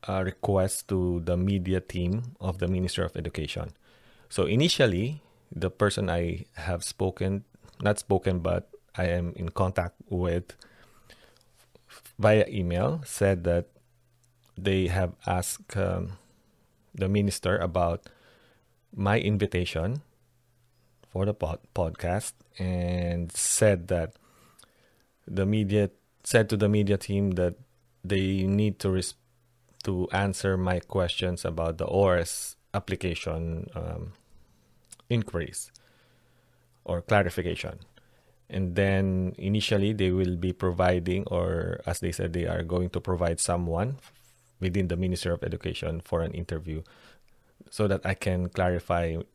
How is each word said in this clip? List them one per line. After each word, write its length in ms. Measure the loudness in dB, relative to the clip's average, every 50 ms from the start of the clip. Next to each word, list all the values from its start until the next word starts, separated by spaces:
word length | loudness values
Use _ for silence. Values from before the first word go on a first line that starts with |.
| -6 -4
uh, 160 | -2 -2 -2
request 640 | -2 -4 _ -2 2 4 4 4 2 0 -4 -4 _
to 320 | 0 2 2 2 0 0 0
the 100 | 0 0
media 440 | 2 2 2 2 2 2 2 0 0
team 560 | 0 -2 -4 -2 0 0 0 -2 -2 -6 -12 -6
of 200 | -4 -4 -2 -2
the 80 | 0 0
Ministry 360 | 0 0 0 -2 -2 -2 -4
of 120 | -4 -4 -6
Education. 540 | -8 -6 -4 -6 -6 -4 -6 -6 -8 -8 -10 _ _ _ _ -20 _ -20 -20 _ -20 _
So 160 | -2 0 0
initially, 760 | 2 4 4 4 4 4 4 4 4 4 2 0 -2 -4 -8 _ _ _ _ _ _
the 200 | -8 -4 -4 -4
person 380 | 0 _ 2 2 2 0 -2 0
I 360 | 0 0 0 -2 -4 -6 -8 _ _
have 300 | -10 -6 -4 -4 -4 -4
spoken, 600 | -8 -4 _ -2 -2 0 0 -2 -2 -2 -2 -4 _ _ -20 _ -20 -14 _
not 160 | 0 0 2 0
spoken, 420 | 0 _ 0 2 2 2 0 0
but 300 | 0 0 0 0 -2 _ -18 -20 _ _ _
I 100 | -2 0
am 280 | 0 0 0 -2 -4 -6
in 140 | -6 -8 -8
contact 460 | -2 0 -2 0 0 -2 -2 -4 -6 _ -12 -6
with 460 | -4 -2 0 0 0 -2 -4 _ -16 _ -20 -20 -20 -20 -20 -20 _ -20 _ -20 -20 _ -20 -20 _ -20 _ _ _ _ -20 _ _ -20 _ _ -20 -20 _ -20 -10 2
via 260 | 6 6 8 8 6 4
email, 540 | 0 -2 -2 0 0 2 2 0 0 -2 -6
said 400 | -10 -2 2 4 4 4 2 2
that 220 | 2 2 2 0 -2 _ _ _ _ _ _ _ _ _ _ _ _ _ _ _ _ _
they 320 | -4 0 2 2 4 2 2
have 260 | 2 2 0 0 -2 -6 -4
asked, 500 | -2 -2 0 0 -4 -6 -8 -10 _ -4
um, 440 | -2 0 0 0 -2 -4 -6 -8 -12 _ _ _ _ _ _ _ _ _ _ _ _ _ _ _
the 160 | -4 -2 2
minister 480 | 2 2 2 2 0 -2 0 0 0 2
about 500 | 0 0 0 2 2 2 0 -2 _ -14 -20 _ _ -20 -20 _ _ _ _ _ _ _ _ _ _ _ -6
my 240 | -2 0 2 2 2
invitation 800 | 2 2 2 2 0 0 0 -2 -2 -2 -2 -4 -2 -2 -4 -6 -8 _ _ _ _ _ _ _ _ _ _ _ _ _ _ _ _ _ _ _ -20 _
for 160 | -4 -2 -2
the 80 | -2 -2
pod-, 260 | -2 -2 -4 -4 -4 _ _ _
podcast 600 | -2 -2 -2 -2 -4 -4 -2 -2 -2 -2 -6 -12 _ -20 _ _ -6
and 720 | -4 -2 0 0 0 -2 -2 -2 -2 -2 -2 -2 -4 -4
said 560 | -4 -4 -2 0 2 4 6 6 4 4 2 -2
that 260 | -2 -2 -2 -4 -8 _ _ _ _ _ -20 -20 _ _ -20 _ _ _ _ _ _ _ _ _ _ _ _ -8
the 180 | -2 0 2
media, 440 | 2 2 2 2 2 4 4 2 2 0 _ _ _ _ _ _
said 260 | 2 4 4 4 4
to 80 | 2 2
the 120 | 4 4
media 280 | 4 4 4 4 2 0
team 340 | 0 -2 0 0 2 2
that 240 | 2 2 0 0 0 -4 -16 _ _ _ _ _ _ _ _
they 400 | -2 0 0 2 2 0 0 2
need 340 | 2 2 2 2 2 0 0
to 120 | 0 0
res-, 240 | 0 0 0 -4 -8 _ _ _ _ _ _ _ _ _ _ _ _ _ -4
to 240 | -2 0 0 0 0
answer 460 | 0 0 2 2 0 0 0 0 0 2
my 220 | 2 0 0 -2
questions 680 | -2 -2 -2 0 0 0 0 -2 -2 -2 -2 -2 -4
about 320 | -6 -4 -2 -2 -2 -2 -2
the 80 | -4 0
O 160 | 4 4 6
R 140 | 6 6 4
S 380 | 2 0 -4 -8 -8 -12 -12 _ _ _ _
application, 960 | -6 -4 -4 -6 -2 -2 -4 -4 -4 -4 -6 -4 -4 -4 -4 -4 -6 -8 -8 -8
um, 400 | -8 -8 -8 -8 -8 -10 -12 -14 _ _ _ -20 -20 -20 _ _ _ _ _ _ _ _ _ -20 _ -6 _
inquiries 640 | -2 -2 -2 -2 -4 -4 -4 -4 -8 -12 -12 -14 _ -20 _ _ _ _ _ _ _ _ _ _ _ _ _ _ _ _ _ _ _ _ _
or 180 | -4 -4 -4
clarification. 800 | 0 2 4 4 4 2 0 -4 -4 -4 -4 -4 -8 -10 -12 -12 -16 _ _ -20 _ _ _ _ _ _ _ _ _ _
And 260 | -6 -4 -4 -2 0
then 600 | 2 2 4 4 2 2 2 2 0 0 -2 -4 -4
initially 560 | -2 0 0 0 2 2 2 2 2 2 2
they 180 | 2 2 2
will 240 | 4 2 2 2 0
be 180 | 0 0 -2 -2
providing, 680 | 0 -2 -2 2 2 4 4 4 2 2 0 -2 -2 -2 -2
or 540 | -2 -2 0 0 0 -2 -2 -4 -6 -6 -4
as 140 | -6 -6 -4
they 120 | -4 -4
said, 220 | -4 -2 -4 -2 -2
they 120 | -2 -2
are 180 | -2 -2 -2 -2
going 260 | -2 0 0 -2 0
to 80 | -2 -4
provide 400 | -2 -2 -2 0 2 0 0 0
someone 580 | -2 -2 0 0 0 -2 0 -2 -2 -2 -4 -8 -12 -20 _ -20 _ -20 _ _ _ _ _ _
within 280 | -4 0 0 0 0 0
the 100 | 0 0
Ministry 340 | 0 0 0 -2 0 -2
of 120 | -2 -2 -2
Education 580 | -4 -6 -4 -6 -6 -6 -4 -4 -4 -4 -6
for 200 | -6 -4 -2 -2
an 100 | -2 -2 -4
interview 480 | -6 -6 -6 -6 -8 -6 -6 -8 -8 -8 -12 -18 -20 -20 -20 -20 -20 _ _ _ _ _ _ _ _ -20 -20
so 180 | -4 -2 0 2
that 180 | 2 0 0
I 80 | -2 -4
can 360 | -2 0 -2 0 0 -2 -2
clarify 680 | -2 0 0 2 2 0 0 0 0 0 0 0 -2 -4 -6 -8 _